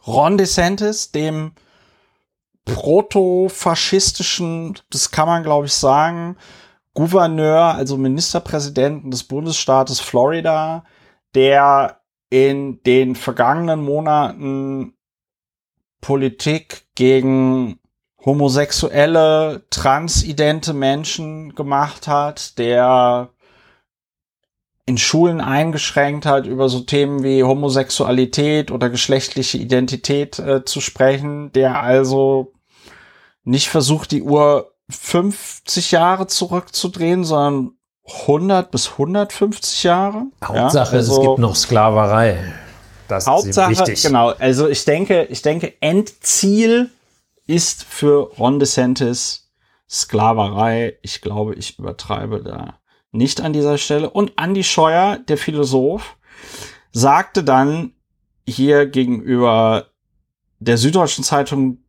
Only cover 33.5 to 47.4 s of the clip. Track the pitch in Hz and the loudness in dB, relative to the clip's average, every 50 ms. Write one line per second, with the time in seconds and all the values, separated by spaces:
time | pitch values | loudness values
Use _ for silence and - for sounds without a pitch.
33.5 | 123 143 - - - 160 135 131 156 151 - - 156 143 - 143 143 151 147 147 | 0 0 0 0 0 0 0 2 0 -2 -2 -4 -6 -4 0 2 2 4 4 4
34.5 | 147 131 - - _ _ _ - 127 - - - - 175 180 202 196 - - - | 4 2 0 -6 _ _ _ -20 -20 -16 -8 -2 -2 0 0 0 -4 -6 -12 -16
35.5 | - - _ - - 185 175 - - 165 165 175 185 185 190 190 - - 180 175 | -18 -16 _ -6 -6 -4 -2 0 2 4 4 2 2 0 -2 -4 -4 -4 -4 -2
36.5 | 185 180 - - - - - 180 185 180 165 165 175 185 180 160 156 147 143 143 | -4 -6 -6 -6 -8 -6 -6 -6 -6 -2 0 0 0 0 0 0 0 0 2 0
37.5 | 143 135 127 - _ _ _ _ _ _ _ - - - - - 143 151 180 196 | 0 -2 -4 -6 _ _ _ _ _ _ _ -20 -18 -6 0 0 2 2 2 2
38.5 | 196 185 180 - - 131 - - - - 139 160 185 208 208 202 - - 202 208 | 0 0 0 -2 -4 -6 -6 -6 -4 -4 -4 -2 0 -2 -2 -4 -2 -2 -2 -2
39.5 | 208 - - - - - - 175 170 180 196 202 208 220 247 269 _ _ - - | -2 -6 -8 -6 -6 0 2 2 2 2 0 -2 -4 -6 -8 -10 _ _ -10 -4
40.5 | - - 120 139 156 143 120 - 123 123 113 120 135 135 135 135 135 123 117 110 | -2 0 2 2 2 2 2 2 0 0 2 2 2 4 4 4 4 2 0 0
41.5 | 90 - - - 123 107 107 110 107 110 107 101 104 110 117 110 92 85 90 87 | 0 -2 -2 0 2 4 4 4 4 4 2 4 4 4 4 2 2 -2 -6 -10
42.5 | 78 - - - - - - - - - - - 104 - - - - 180 202 196 | -12 -16 -18 -20 -20 -20 -20 -20 -20 -20 -8 -6 -6 -2 0 2 2 2 2 0
43.5 | 190 196 190 185 170 185 185 170 104 - - 151 135 120 117 117 - - 127 131 | 0 2 2 2 2 2 2 0 0 0 0 2 4 4 4 2 0 0 0 0
44.5 | 127 127 151 151 139 - - - 147 160 196 - 190 170 160 - - - - 151 | 2 2 2 0 0 0 0 0 0 0 2 0 2 0 0 -2 -6 -4 -2 -2
45.5 | 156 170 170 - _ _ - 151 170 196 214 - _ _ - - - - - 196 | -2 -2 -6 -8 _ _ -2 0 0 0 0 -2 _ _ -4 -2 -2 0 2 2
46.5 | 202 214 226 226 233 240 247 240 _ _ _ _ _ _ _ _ _ _ | 2 4 4 4 4 2 0 -2 _ _ _ _ _ _ _ _ _ _